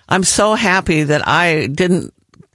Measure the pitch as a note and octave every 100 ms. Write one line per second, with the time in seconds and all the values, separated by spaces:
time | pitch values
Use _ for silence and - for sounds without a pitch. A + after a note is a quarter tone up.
0 | _ - F#3 - G#3 A3 A3 F#3 D#3 D#3+
1 | D3 D3 - D3+ F3 D#3 A#2+ D3 F3+ -
2 | - - _ _ -